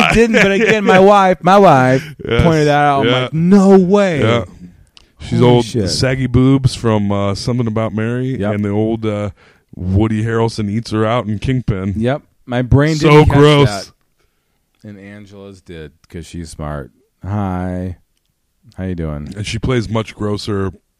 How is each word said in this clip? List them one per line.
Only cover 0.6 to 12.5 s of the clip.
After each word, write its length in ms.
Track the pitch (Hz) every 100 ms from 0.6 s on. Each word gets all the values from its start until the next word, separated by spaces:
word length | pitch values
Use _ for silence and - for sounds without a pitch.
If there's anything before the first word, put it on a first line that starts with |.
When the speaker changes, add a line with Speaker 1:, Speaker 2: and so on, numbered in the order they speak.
| 208 -
Speaker 2:
<laughs> 20 | 196
Speaker 1:
my 140 | 185
wife, 440 | 196 202 190 185
my 140 | 165 202
wife 460 | 190 135 127 135 156 139
Speaker 2:
Yes. 200 | - 117
Speaker 1:
pointed 220 | 165 160 147
that 180 | 143 147
out. 160 | 139
I'm 60 | 117
Speaker 2:
Yeah. 140 | 127
Speaker 1:
like, 100 | -
"No 440 | 156 175 196 190 196
way." 420 | 180 202 196 151
Speaker 2:
Yeah. 240 | 113 117 - - - - _ _ _ _
She's 200 | - 117
Speaker 1:
Holy 120 | 123
Speaker 2:
old 140 | 123 113
Speaker 1:
shit. 240 | 120 92
Speaker 2:
saggy 380 | 80 131 131 127
boobs 480 | 123 131 135 127 -
from, 360 | 117 107 101
uh, 220 | 101 101 92
Something 320 | - 120 117
About 260 | 110 110
Mary, 440 | 107 110 123 131 127
Speaker 1:
Yep. 140 | 101 104
Speaker 2:
and 100 | 104
the 40 |
old, 360 | 101 110 113 110
uh, 260 | 104 104 - _ _ _ -
Woody 480 | 90 95 110 110
Harrelson 460 | 113 113 113 110 101
eats 220 | 107 -
her 140 | 107 110
out 200 | 120 101
in 120 | 107
Kingpin. 540 | - 131 - 98 98 95
Speaker 1:
Yep. 240 | 117 147 - _
My 160 | -